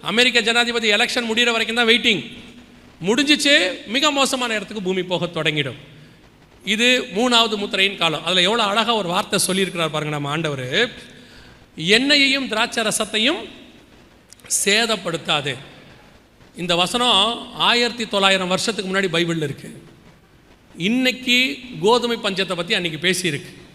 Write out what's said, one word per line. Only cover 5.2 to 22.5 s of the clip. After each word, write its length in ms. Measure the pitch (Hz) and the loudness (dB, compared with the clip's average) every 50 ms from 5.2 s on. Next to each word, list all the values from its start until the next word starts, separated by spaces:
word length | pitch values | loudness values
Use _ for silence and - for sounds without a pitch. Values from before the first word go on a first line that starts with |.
| 175 170 170 | -2 -4 -4
தொடங்கிடும். 480 | 160 156 160 156 151 143 139 113 - - - - - - - - - - - _ _ - - - - - | -2 -2 0 0 0 -2 -4 -6 -12 -18 -20 -20 -20 -20 -20 -20 -20 -20 -20 _ _ -20 -20 -20 -16 -6
இது 260 | - 208 208 233 247 254 254 247 - 180 | -4 -2 2 4 2 2 2 0 -4 -2
மூணாவது 400 | 190 240 254 240 233 233 226 214 | 0 0 4 4 4 2 2 0
முத்திரையின் 440 | 208 202 202 208 190 190 196 202 - 175 | -4 -4 -4 0 0 0 0 0 0 -2
காலம். 200 | 165 151 151 143 | 0 0 -2 -2
அதுல 220 | 165 180 185 175 180 | 0 2 2 2 2
எவ்வளவு 200 | 220 240 226 202 | 2 2 0 0
அழகா 240 | 196 226 220 220 240 | 2 0 2 2 0
ஒரு 140 | 220 196 170 | 0 0 0
வார்த்தை 320 | 175 190 214 - - 190 | -2 -2 -2 -2 -2 -2
சொல்லியிருக்கிறார் 540 | - - 185 190 196 175 165 170 165 156 147 | 0 0 0 0 0 -2 -2 -4 -4 -2 -2
பாருங்க 200 | 151 151 151 151 147 | -4 -4 -4 -4 -4
நம்ம 120 | 143 143 143 | -4 -4 -4
ஆண்டவரு. 340 | 160 165 156 143 131 127 123 143 190 233 247 - - - - - - - - - - - - - - - _ _ - 156 175 202 | -2 -2 -2 -4 -4 -6 -4 0 0 0 -2 -4 -12 -20 -20 -20 -20 -20 -20 -20 -20 -20 -20 -20 -20 -20 _ _ -8 0 2 4
"எண்ணெயையும் 520 | 233 262 285 294 285 277 269 262 277 269 220 | 4 4 4 4 4 4 4 2 0 -2 -2
திராட்சை 340 | 214 214 226 233 - - - | -2 -2 -2 -2 -2 -2 -2
ரசத்தையும் 560 | 214 - - 220 208 - 214 220 254 330 415 480 - - - - - - - - - - - - - - - _ _ - _ - - - - | -2 0 -2 -4 -2 -2 0 2 2 0 0 -4 -12 -16 -20 -20 -20 -20 -20 -20 -20 -20 -20 -20 -20 -20 -20 _ _ -20 _ -10 -6 -4 -2
சேதப்படுத்தாது." 920 | - 196 202 214 233 226 220 208 - 175 165 160 - - 165 147 135 143 131 123 - - - - - - - - - - - - _ _ _ _ - - _ | 2 2 4 4 4 2 -2 -2 -2 -4 -6 -6 -2 -2 -2 -2 -2 -4 -6 -8 -10 -20 -20 -20 -20 -20 -20 -20 -20 -20 -20 -20 _ _ _ _ -20 -20 _
இந்த 160 | - 170 180 175 | -10 -2 0 2
வசனம் 420 | 170 180 175 - 240 247 247 220 190 202 226 240 - - - - - 160 | 2 2 0 0 0 2 4 4 4 4 2 0 -4 -10 -14 -6 -2 2
ஆயிரத்தி 380 | 196 226 240 240 240 208 240 226 - | 2 4 4 2 0 -2 -4 -6 -2
தொள்ளாயிரம் 440 | - 202 196 196 190 190 185 180 185 | 0 2 4 4 4 4 2 0 -2
வருஷத்துக்கு 360 | 185 - - 214 185 202 185 | -2 0 -2 -4 -4 -4 -2
முன்னாடி 180 | 185 190 196 190 160 | -2 0 0 0 0
பைபிள்ல 340 | 170 175 165 165 165 151 139 | 0 0 0 -2 -2 -4 -4
இருக்கு. 220 | 131 - - - - - - - - - - - - - _ _ _ _ _ _ - _ _ _ - - | -6 -10 -14 -16 -18 -18 -20 -20 -20 -20 -20 -20 -20 -20 _ _ _ _ _ _ -20 _ _ _ -10 -4
இன்னைக்கு 580 | 160 196 233 254 262 254 - 254 254 247 240 247 254 262 277 269 - - - 156 | -2 0 2 2 2 0 0 -2 0 2 2 4 4 2 -2 -6 -12 -14 -10 0
கோதுமை 360 | 160 208 233 247 226 240 233 | 4 4 4 4 4 0 -4
பஞ்சத்தை 400 | 226 226 202 196 180 196 185 | -2 -2 -4 -2 -2 -2 -4